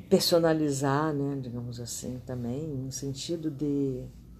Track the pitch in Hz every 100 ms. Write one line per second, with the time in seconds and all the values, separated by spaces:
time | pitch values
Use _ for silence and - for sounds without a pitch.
0 | - 185 - 175 165 160 151 135 139 143
1 | 156 143 139 139 123 120 120 120 117 -
2 | - 127 127 123 120 127 160 135 135 131
3 | 139 135 - 165 156 135 147 143 139 127
4 | 127 - - -